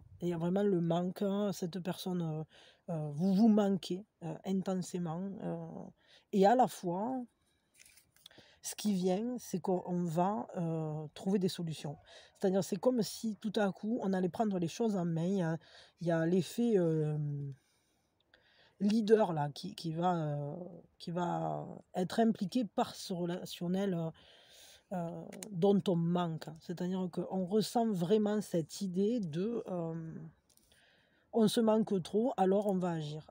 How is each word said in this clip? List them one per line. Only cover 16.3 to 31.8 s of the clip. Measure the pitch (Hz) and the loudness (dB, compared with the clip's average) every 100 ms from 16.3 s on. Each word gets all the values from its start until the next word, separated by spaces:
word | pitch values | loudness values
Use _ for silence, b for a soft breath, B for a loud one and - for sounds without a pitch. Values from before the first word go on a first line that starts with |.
| 185 - - 240 202 | 2 0 0 2 4
euh, | 165 156 151 151 147 143 143 135 _ _ _ _ _ _ _ _ b b b b | 4 2 0 -2 -4 -4 -8 -12 _ _ _ _ _ _ _ _ b b b b
leader | 202 226 208 214 185 | 0 2 6 6 6
là, | 156 147 | 2 -2
qui, | - 180 - | -4 -12 -8
qui | 165 | -6
va, | 160 180 175 | 0 0 2
euh, | 151 147 143 165 180 170 - - | 0 -4 -6 -8 -12 -16 -20 -16
qui | - | -8
va | 170 175 165 160 147 139 - - - | -4 -2 -2 -2 -4 -8 -14 -8 -4
être | 185 - | -2 2
impliqué | 226 - 185 254 214 | 2 2 -2 -2 -2
par | - 226 - | -2 -4 -6
ce | - | -8
relationnel, | 175 175 180 185 - 175 185 202 | -4 -4 -4 -8 -6 -2 0 0
euh, | 170 160 - B B B B B B B | -2 -4 -8 B B B B B B B
euh, | 185 170 170 - - 220 | -8 -6 -8 -12 -14 -10
dont | 185 196 202 - | 2 4 4 4
on | 170 | 2
manque. | 170 180 175 160 - 160 | 2 2 0 -4 -10 -14
C'est-à-dire | - 165 180 185 180 | -10 -6 -4 -2 -4
qu'on | - - 190 180 | -4 -4 -4 0
ressent | 214 - 240 226 | 0 2 0 0
vraiment | 185 170 214 208 214 | 0 4 4 4 0
cette | - 170 151 - | 0 -2 -2 -6
idée | 196 175 202 247 | -4 0 0 0
de, | 175 156 208 233 - | -2 -4 -4 -4 -6
euh, | 180 165 165 160 - 160 - _ _ b b b b b b b | -6 -6 -6 -10 -12 -14 -18 _ _ b b b b b b b
on | 233 214 | 4 4
se | - | 6
manque | 220 220 | 6 4